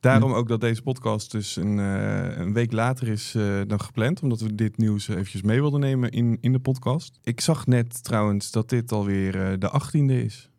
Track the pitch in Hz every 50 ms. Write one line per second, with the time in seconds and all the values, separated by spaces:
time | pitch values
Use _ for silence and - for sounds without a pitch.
0 | - 127 131 - 113 135 123 104 120 113 117 110 117 117 113 110 - 139 131 127
1 | - 110 110 107 107 - - 110 101 - - - 85 104 104 104 101 98 98 95
2 | 101 104 101 98 92 92 - - 87 90 104 117 120 113 113 110 113 123 131 127
3 | - 117 110 104 - - - 113 104 101 98 98 98 101 107 101 - - - -
4 | 110 123 175 190 - 139 120 110 110 110 107 104 113 107 - - 117 107 104 101
5 | 101 - 107 90 98 95 - 98 92 104 110 123 143 151 139 143 143 135 135 131
6 | 123 120 - 113 120 117 117 113 - - 131 131 127 131 131 127 - 120 123 160
7 | - - _ _ _ - 127 - - - 160 143 - - 127 123 117 120 - -
8 | - - 120 110 104 104 101 101 - - - 113 110 113 - 120 117 120 113 107
9 | 101 101 98 98 95 95 95 95 95 95 95 95 95 90 - 143 - - - 156
10 | 143 135 131 123 117 110 104 - - _ _